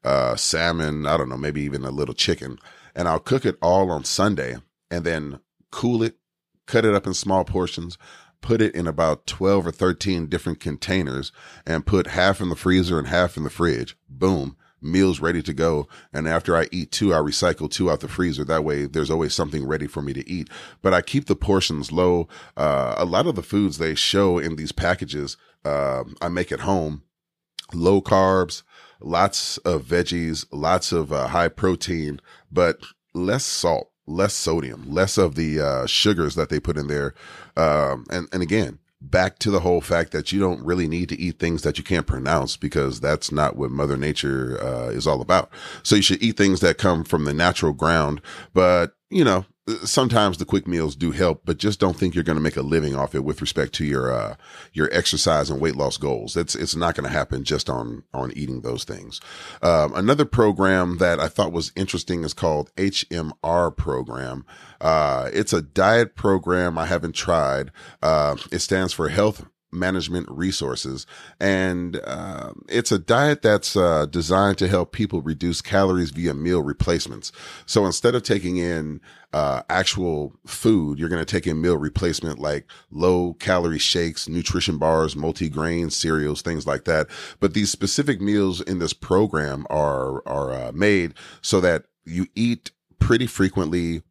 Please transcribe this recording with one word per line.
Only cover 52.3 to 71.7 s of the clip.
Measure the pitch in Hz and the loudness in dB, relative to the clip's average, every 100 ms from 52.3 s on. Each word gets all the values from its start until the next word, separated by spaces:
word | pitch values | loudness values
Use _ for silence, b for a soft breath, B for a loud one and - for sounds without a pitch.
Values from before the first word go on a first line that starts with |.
| 78 | 0
make | 78 71 | 0 -2
a | |
living | 69 80 76 69 | 0 0 0 -2
off | 67 | -2
it | 71 | -2
with | 69 71 | -4 -4
respect | 71 - 67 | -4 -2 -4
to | - | -2
your, | 76 67 64 | -2 0 0
uh, | 60 53 - B B B | -2 -4 -10 B B B
your | - 76 | -2 2
exercise | 85 - 76 - 78 76 | 2 0 0 2 2 0
and | 69 | 0
weight | 80 67 | -2 0
loss | 69 - | -2 -2
goals. | 71 58 57 85 | -4 -4 -4 -4
It's, | 82 | -4
it's | - 82 | -4 -4
not | 80 85 | -2 -2
gonna | 80 67 | -2 -2
happen | 76 76 67 | -2 -2 -4
just | 67 71 - | -2 -2 -2
on, | 64 58 58 _ | -4 -6 -10 _
on | 67 64 | -8 -6
eating | 71 69 64 | -6 -6 -6
those | 58 60 | -6 -8
things. | - 50 57 - B B B B | -8 -12 -12 -16 B B B B
Um, | 85 82 76 | 4 4 4
another | - 101 147 | 2 4 4
program | 147 120 110 92 95 92 90 87 | 4 4 4 4 4 4 2 2
that | 90 82 | 2 2
I | 80 | 0
thought | - 90 | 0 0
was | 85 78 - | -2 -6 -4
interesting | - 87 - 87 | -4 -4 -4 -4
is | 78 | -4
called | - 87 76 73 - | -2 0 0 -4 -2
H | 98 - - | -2 -2 -4
M | 87 80 - | -6 -6 -6
R | 82 85 87 | -2 0 0
program. | - 80 64 62 60 65 65 - B B B | -2 -4 -4 -6 -8 -8 -10 -14 B B B
Uh, | 80 80 73 65 64 | 2 4 4 0 0
it's | 90 110 | -2 0
a | 87 | -2
diet | 71 - 95 117 117 - | -2 2 4 6 2 0
program | 104 95 82 90 87 82 | 2 2 2 2 2 -2
I | 80 | -2
haven't | 85 82 | -2 -2
tried. | - - 82 69 67 67 B B B | -6 0 2 2 0 -4 B B B
Uh, | 78 78 73 67 - | 2 4 2 -2 -6
it | 87 | -6
stands | - 95 90 | 0 0 0
for | - 76 | -2 -2
Health | 85 107 - - _ _ | 2 0 0 -16 _ _
Management | 87 92 95 80 87 - | -4 -2 -2 -2 -6 -6
Resources. | 71 92 87 69 62 65 65 - B B B | -4 -2 -2 -4 -4 -6 -10 -12 B B B
And, | 98 95 92 | 0 2 0